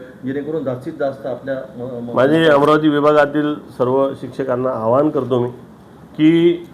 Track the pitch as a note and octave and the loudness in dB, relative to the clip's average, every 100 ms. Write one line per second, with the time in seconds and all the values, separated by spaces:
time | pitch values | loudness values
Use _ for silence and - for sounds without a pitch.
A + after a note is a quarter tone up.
0 | - - B2 C#3 C#3+ D#3+ C3 B2 E3 D3 | -20 -12 -8 -8 -6 -6 -6 -8 -8 -6
1 | C#3 C3 C3+ A#2+ C3 C3 - B2 B2+ A#2+ | -6 -6 -10 -10 -8 -10 -10 -12 -12 -10
2 | A#2+ A#2 C#3 D#3+ D#3+ C#3+ D3 D#3 D#3 D3 | -4 0 2 4 4 4 4 4 2 2
3 | D3 D3+ C#3+ D3+ D3 C#3+ - - B2 C3+ | 4 4 2 0 -2 -4 -8 -4 0 0
4 | C3+ C3 B2+ - C3 B2 B2+ A#2 A2+ C3 | 0 -4 -10 -6 -4 -2 -4 -2 0 2
5 | D3+ D3 B2 B2 B2 - - - - - | 2 0 -2 -2 -2 -8 -20 -20 -20 -20
6 | - - D#3 E3+ E3+ E3+ - | -12 0 4 4 4 0 -6